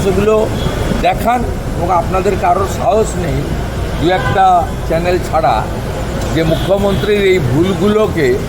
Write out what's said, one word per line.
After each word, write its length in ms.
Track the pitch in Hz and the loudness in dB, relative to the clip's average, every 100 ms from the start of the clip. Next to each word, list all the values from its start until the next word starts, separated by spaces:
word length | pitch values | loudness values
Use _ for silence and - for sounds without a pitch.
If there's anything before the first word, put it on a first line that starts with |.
সেগুলো 440 | 202 185 208 214 214 - - - - - | 2 2 2 2 0 -2 -2 -2 -2 0
দেখান। 420 | 175 185 220 247 220 - - - | 0 0 0 0 -2 -4 -4 -4
এবং 140 | 175 | 0
আপনাদের 400 | 175 170 185 190 185 | 0 0 0 0 0
কারোর 260 | 185 190 190 - | 2 2 0 -2
সাহস 300 | 165 208 214 180 | 0 2 0 -2
নেই, 260 | 165 135 - - - - - - | -2 -2 -2 -4 -4 -4 -4 -2
দু 80 | 156 | 0
একটা 540 | 185 - 202 190 180 - - - | 0 0 2 4 2 0 -4 -2
চ্যানেল 300 | 165 175 180 - | -2 0 -2 0
ছাড়া, 320 | 156 156 110 - 113 - - - - - 160 | 0 2 0 -2 -4 -6 -6 -4 -4 -2 0
যে 80 | |
মুখ্যমন্ত্রীর 760 | 160 160 160 196 202 190 202 208 | 0 0 0 2 2 0 0 2
এই 180 | 196 185 | 2 2
ভুলগুলোকে 1000 | 131 135 190 175 202 214 214 170 131 127 | 2 2 2 2 2 2 2 0 0 0